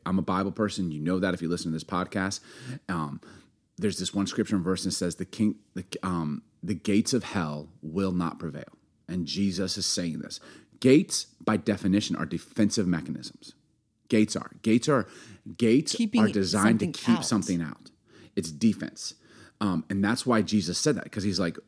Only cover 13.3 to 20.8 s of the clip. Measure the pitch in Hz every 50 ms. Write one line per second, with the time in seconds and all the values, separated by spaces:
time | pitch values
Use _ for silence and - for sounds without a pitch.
13.3 | - - - - - _ _ _ _ _ _ _ _ _ _ _ - 110 107 -
14.3 | - - - - - - - 113 110 123 - 151 147 123 101 - - - - -
15.3 | 101 - _ - 90 - 123 113 117 143 151 - - - 233 208 - 113 107 101
16.3 | - 104 95 85 175 208 202 110 - - - - - - - - 117 170 - -
17.3 | 120 101 - - 92 85 82 76 - - - - _ _ _ _ _ - - -
18.3 | _ - 80 82 78 71 110 110 98 - - - - - - - - _ _ _
19.3 | - - - - _ _ 104 101 90 82 - - 98 98 98 101 120 - - 139
20.3 | 147 113 95 - 110 107 87 85 85 -